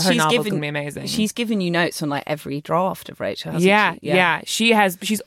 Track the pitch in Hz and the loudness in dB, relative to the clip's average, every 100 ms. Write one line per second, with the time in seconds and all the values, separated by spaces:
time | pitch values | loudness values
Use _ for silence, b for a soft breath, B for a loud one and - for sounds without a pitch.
0 | 180 165 156 156 151 151 147 147 147 139 | 2 4 4 2 0 -2 -2 -4 -6 -8
1 | - - 214 - 226 214 180 170 170 - | -4 -2 -2 -2 -2 0 0 0 0 -2
2 | 151 143 - 151 - 143 - 160 185 - | -4 -4 -4 -6 -6 -8 -2 0 0 -4
3 | - - 101 - 160 160 180 208 196 - | -12 -8 -6 -6 -6 2 4 4 2 -2
4 | 147 180 175 151 - - 226 214 196 175 | 0 2 2 0 -4 0 4 4 4 0
5 | 196 214 | -4 -2